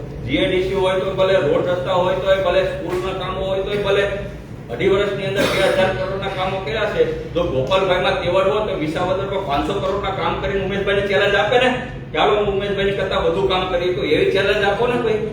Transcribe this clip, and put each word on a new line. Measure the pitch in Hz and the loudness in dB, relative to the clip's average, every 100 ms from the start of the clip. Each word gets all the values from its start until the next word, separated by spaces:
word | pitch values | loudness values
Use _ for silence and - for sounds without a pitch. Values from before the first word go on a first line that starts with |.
| - - 120 | -8 -8 -4
જી | 160 | 0
આઈ | 190 | 2
ડી | 185 | 2
સી | 185 | 0
હોય | 190 185 185 | 0 2 0
તોય | 190 | 0
ભલે, | 185 190 | 2 4
રોડ | 190 147 170 175 | 4 4 2 2
રસ્તા | 180 185 | 0 0
હોય | 180 180 190 | 2 2 0
તોય | 190 190 | 2 2
ભલે, | 180 185 | 4 2
સ્કૂલના | 175 - 165 180 190 190 | 2 -2 -4 -4 -2 -4
કામો | 180 190 190 | -4 -4 -2
હોય | 190 | -2
તોય | 196 208 | -2 -2
ભલે, | 196 202 202 - - - - - - | 2 2 2 -2 -8 -10 -14 -14 -10
અઢી | 123 190 | 0 2
વર્ષની | 196 208 196 196 | 4 2 -2 -2
અંદર | 196 | 0
બે | - - | 0 2
હજાર | 190 185 190 | 2 4 2
કરોડના | 185 185 190 190 | 0 -4 -4 -4
કામો | 185 190 190 214 | -4 -4 -4 -4
કર્યા | 220 208 | -4 -2
છે. | 170 156 - - | 0 0 0 -4
જો | 160 | -2
ગોપાલભાઈમાં | 170 170 175 190 185 180 196 190 | -2 0 2 2 2 2 2 0
તેવડ | 175 190 190 | 0 2 2
હોય | 208 208 | 2 -2
તો | 170 | -2
વિસાવદરમાં | 156 180 180 190 196 196 151 | -2 -2 -2 -2 -2 -4 -2
પાંચસો | - 156 | -2 0
કરોડના | 196 190 196 196 | -2 -2 -2 -2
કામ | 185 165 - | -4 -4 -2
કરીને | 190 196 185 | -2 -2 -2
ઉમેશભાઈને | 196 196 202 | -2 0 0
ચેલેન્જ | 202 208 202 262 | 2 2 2 2
આપે | - 247 | 4 4
ને | 254 247 - - - | 2 0 -6 -10 -6
કે | 156 | 0
"ચાલો | 143 208 | 2 2
હું | 202 196 | 2 0
ઉમેશભાઈની | - 190 196 | -2 -2 0
કરતાં | 196 190 - | 0 -2 0
વધુ | 165 180 196 | 0 0 0
કામ | 185 185 | 0 0
કરી," | 180 180 | 0 0
તો | - | 0
એવી | 151 151 190 | 2 2 4
ચેલેન્જ | 190 196 208 | 2 2 2
આપો | 202 - 240 | 2 2 0
ને | 240 | 0
ભાઈ. | 226 214 214 | 0 0 -2